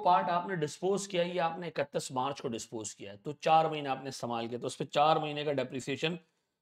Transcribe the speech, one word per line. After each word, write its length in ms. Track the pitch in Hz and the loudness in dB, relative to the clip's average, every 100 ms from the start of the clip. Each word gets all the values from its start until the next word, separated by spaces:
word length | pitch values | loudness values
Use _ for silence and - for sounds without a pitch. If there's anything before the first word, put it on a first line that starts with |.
| 180 | 6
पार्ट 240 | 185 190 | 4 4
आपने 260 | 175 196 180 | 0 0 -2
डिस्पोज 500 | 147 - 185 196 - | -2 -2 0 0 0
किया, 160 | 175 | -2
ये 160 | 175 175 | 0 0
आपने 280 | 165 180 170 | 0 -2 -6
इकतीस 440 | - 139 165 - | -4 -2 -4 -4
मार्च 280 | 131 135 143 | -2 -2 -2
को 60 | 135 | -4
डिस्पोज 440 | 113 - 113 107 | -6 -6 -8 -8
किया 180 | - 98 | -10 -12
है, 60 | 104 | -10
तो 160 | 151 | -10
चार 360 | 143 165 160 160 | -2 4 6 6
महीने 180 | 151 139 | 0 -4
आपने 200 | 131 139 | -4 -6
इस्तेमाल 380 | - 120 117 117 | -6 -4 -2 -4
किया, 120 | 120 | -4
तो 80 | 131 | -6
उस 80 | - | -6
पे 100 | 143 | -2
चार 320 | 147 156 160 | 4 6 4
महीने 260 | 151 147 147 | 2 -2 0
का 60 | |
डेप्रिसिएशन 680 | 139 127 135 143 127 160 175 - _ _ _ | 0 -2 -4 -4 -2 -2 -4 -10 _ _ _